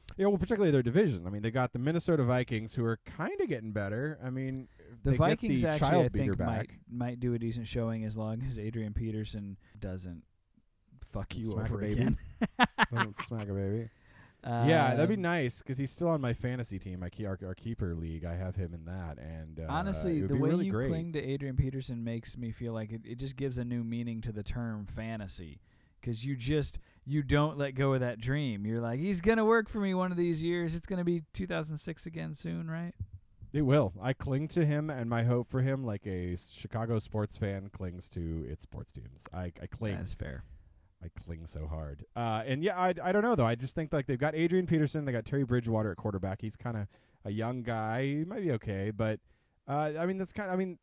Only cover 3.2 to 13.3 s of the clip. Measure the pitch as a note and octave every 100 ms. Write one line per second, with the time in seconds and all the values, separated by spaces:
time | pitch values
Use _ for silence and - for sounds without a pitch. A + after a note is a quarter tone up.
3.2 | A3+ G4+ D#4 B2+ A2 G#2 G2 A2 D3 D3+
4.2 | B2+ C3 C3 C3 B2+ - - A#2+ C#3 B2+
5.2 | D#3+ - A3+ C3 D#3 D3+ C#3+ E3+ B2 -
6.2 | C3 F#2+ A#2 A2 A2 - - A#2+ B2 A#2+
7.2 | B2 A#2 A#2 A#2 A2 B2 A2+ A2+ A2 A2
8.2 | A2 A2+ C3 A2+ G#2+ A#2 G#2+ G2+ A2+ G#2+
9.2 | G#2 G#2+ G2+ G2 - G#2 G2+ F#2 F2+ E2+
10.2 | - _ _ _ _ _ _ - - G#2
11.2 | - A#2+ A2 A2 G#2+ G#2 G#2+ G#2+ B2 -
12.2 | - - A3 - A#3+ - A3 A#2 A2 -
13.2 | -